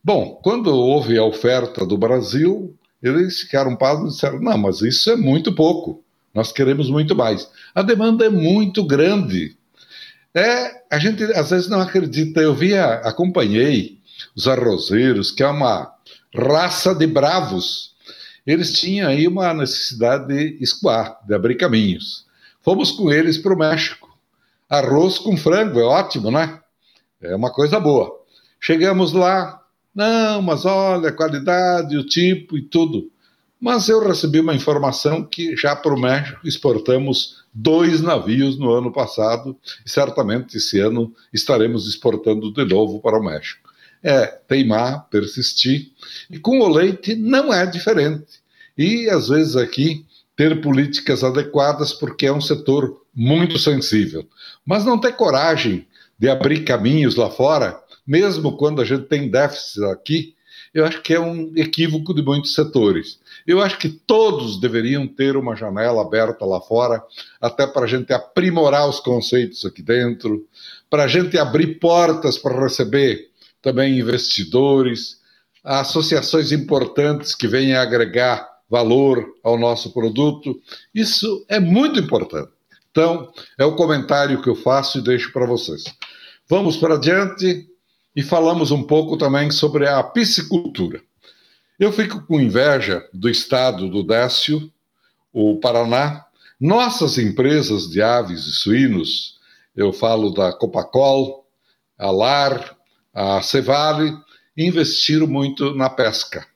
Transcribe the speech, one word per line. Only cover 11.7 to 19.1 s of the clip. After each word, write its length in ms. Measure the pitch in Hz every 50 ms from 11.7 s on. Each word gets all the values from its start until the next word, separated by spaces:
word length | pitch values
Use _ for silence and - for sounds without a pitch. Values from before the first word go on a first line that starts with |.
| 214 190
acredita. 600 | 185 185 - 190 175 160 117 151 160 156 156 165
Eu 140 | 156 156 143
via, 400 | 123 170 190 208 196 175 127 113
acompanhei 1000 | 113 117 113 - - 175 185 180 185 127 101 104 113 127 151 143 107 87 - - _ _ _ - - - - _
os 100 | - -
arrozeiros, 840 | 127 131 123 123 117 98 87 87 - 98 110 127 131 120 101 95 -
que 120 | - -
é 60 | 131 143
uma 440 | 147 147 143 - 185 - 135 - - _ _ - - _ _ _ -
raça 600 | 117 120 135 143 160 175 175 - - - 190 190
de 120 | 151 160
bravos. 840 | 160 - 143 139 147 175 185 151 113 98 90 - - - - - - _ _ _ - - - - - - _ _
Eles 260 | 135 156 165 175 -
tinham 360 | - - - 180 190 202 190
aí 180 | 147